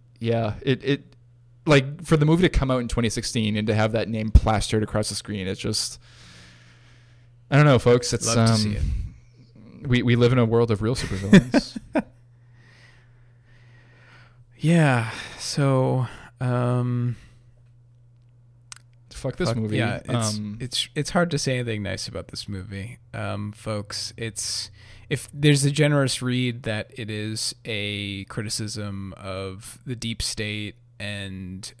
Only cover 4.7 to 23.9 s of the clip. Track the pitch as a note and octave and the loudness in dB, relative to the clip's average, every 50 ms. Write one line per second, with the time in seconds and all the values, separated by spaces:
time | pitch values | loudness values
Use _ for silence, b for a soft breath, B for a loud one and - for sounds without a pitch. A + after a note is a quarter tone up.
4.7 | A2+ G#2+ G#2+ - - G#2+ G#2+ - G#2 - - - G#2 G2+ F#2 F#2+ G2 - - A2+ | 0 -2 -2 0 -2 -4 -4 -4 -6 -8 -8 -8 -8 -6 -6 -6 -6 -6 -4 -4
5.7 | G#2+ - - - - - B B B B B B B B B B B B B B | -4 -4 -4 -6 -8 -14 B B B B B B B B B B B B B B
6.7 | B B B B B B B B B B B B B _ _ - C#3+ C#3 D3 D3 | B B B B B B B B B B B B B _ _ 2 4 6 8 8
7.7 | C3 A#2 - A#2+ B2 B2 - - A#2+ A2 - A2 A#2 A#2+ A2+ A2+ A2+ G#2+ G#2+ G#2 | 6 6 6 6 4 4 4 0 -4 -2 -2 0 2 4 4 4 4 4 2 0
8.7 | G#2 - - - - - - - - - - _ _ - - - - - - - | -2 -2 -2 -2 -2 -2 -4 -8 -10 -16 -20 _ _ -20 -20 -20 -20 -20 -20 -20
9.7 | - - - C#3 B2 B2 A2+ A#2+ A#2+ A#2 B2 A#2+ C3 B2+ A#2 A2+ A2+ A#2 A#2+ A#2 | -18 -8 -2 0 2 2 4 4 4 6 6 6 6 6 4 4 4 2 2 2
10.7 | A2 G2 G#2+ A2 C3 - - - G2 F#2 G2 G2+ - F3+ A#2+ - - D4+ - - | 0 0 0 -2 -2 -2 -4 -6 -6 -4 4 8 8 8 8 8 2 0 0 0
11.7 | - A3 - - - D#4 - - - _ - _ _ _ b b b b b b | -8 -14 -10 -6 -4 -4 -4 -4 -10 _ -20 _ _ _ b b b b b b
12.7 | b b b b b b b b b b b b b b b b b b b b | b b b b b b b b b b b b b b b b b b b b
13.7 | b b b b b b b b b b b b b b b _ _ - - D#3 | b b b b b b b b b b b b b b b _ _ -4 0 4
14.7 | E3+ E3+ D#3 C#3 B2+ A#2+ A2+ A2+ B B B B B B - - - D3 C#3 C3+ | 4 6 6 6 4 2 0 -4 B B B B B B -10 -6 -2 0 2 2
15.7 | C3+ C3 C3 C3 B2+ C3 B2 B B B B B B - B2+ B2+ B2 B2 B2 B2 | 2 2 2 2 0 0 -2 B B B B B B -6 -4 -2 -2 0 0 0
16.7 | B2 B2 B2 B2 B2 B2 A#2+ A#2+ A#2 b b b b b b b b _ _ _ | 0 0 0 -2 -2 -2 -2 -2 -4 b b b b b b b b _ _ _
17.7 | _ _ _ _ _ _ _ _ _ _ _ _ _ _ _ _ _ _ _ - | _ _ _ _ _ _ _ _ _ _ _ _ _ _ _ _ _ _ _ -20
18.7 | - - _ _ _ _ _ - - - - C3 - - F3+ B2 A2+ A#2 A2 G#2+ | -20 -20 _ _ _ _ _ -20 -14 -8 -8 -6 -4 -2 -2 -2 0 -2 -2 -2
19.7 | G#2+ G#2 G2+ - G2 - - - B2 A#2+ A2 G#2+ G#2+ G#2 G#2 G#2 G#2 A#2+ C3 B2 | -2 0 0 -2 -2 -4 -6 -4 -2 0 0 0 -2 -4 -6 -8 -8 -8 -10 -6
20.7 | - - - - - D3+ C#3 - - F#3 E3+ E3+ C#3+ C#3 - C3+ C3 B2 B2 A#2 | -6 -6 -6 -6 -4 -6 -4 -2 0 0 0 0 0 -2 -2 -2 -2 -2 -2 -4
21.7 | A2 G#2+ G2+ G2+ G2 F#2+ - - - F2 - - - - - - G2+ F#2 F#2 G2+ | -4 -4 -4 -6 -6 -6 -8 -8 -10 -10 -10 -10 -12 -14 -12 -10 -10 -10 -10 -10
22.7 | G2 G2 G2 A#2+ A#2+ - - - - G#2+ G#2 G2+ G2+ G2+ G#2 G#2 G#2 - - A2 | -10 -10 -10 -10 -12 -16 -18 -14 -10 -8 -8 -6 -6 -6 -6 -8 -10 -10 -8 -6
23.7 | G#2+ G#2 G2+ - | -6 -6 -6 -8